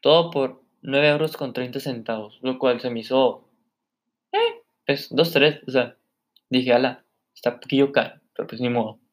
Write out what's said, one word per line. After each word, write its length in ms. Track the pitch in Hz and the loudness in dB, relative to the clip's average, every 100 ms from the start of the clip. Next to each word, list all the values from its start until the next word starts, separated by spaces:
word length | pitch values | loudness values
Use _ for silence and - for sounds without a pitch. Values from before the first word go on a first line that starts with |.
Todo 300 | 139 160 170 | 6 4 4
por 320 | 147 131 - _ _ | -2 -4 -6 _ _
nueve 280 | 135 139 147 | -4 2 2
euros 280 | 147 156 - | 2 -2 -4
con 160 | 139 | -8
treinta 280 | 120 123 131 | -6 -8 -8
centavos, 580 | 143 120 110 110 107 - | -8 -8 -6 -8 -8 -8
lo 180 | 131 131 | -8 -2
cual 220 | 135 123 | 0 0
se 80 | 123 | -4
me 120 | 117 | -8
hizo, 460 | 110 131 131 - _ _ _ _ _ _ _ _ _ | -2 2 2 0 _ _ _ _ _ _ _ _ _
eh, 300 | 403 466 415 _ _ - | 0 0 -2 _ _ -4
pues, 220 | 143 - | -4 -2
dos, 220 | 131 165 | 0 2
tres, 280 | 147 147 147 - | 4 2 2 -4
o 40 | |
sea, 260 | 131 120 - _ _ _ _ _ | -2 -2 -8 _ _ _ _ _
dije, 240 | 127 127 | -2 2
"Ala, 320 | 123 131 127 _ _ _ | 2 2 -4 _ _ _
está 260 | - 120 - | -6 -6 -6
poquillo 320 | - 135 139 | -2 2 2
caro", 260 | 139 - - _ | 2 -2 -8 _
pero, 140 | - - | -12 -12
pues, 140 | 113 | -6
ni 80 | 123 | -2
modo. 280 | 120 110 107 _ | -2 -4 -8 _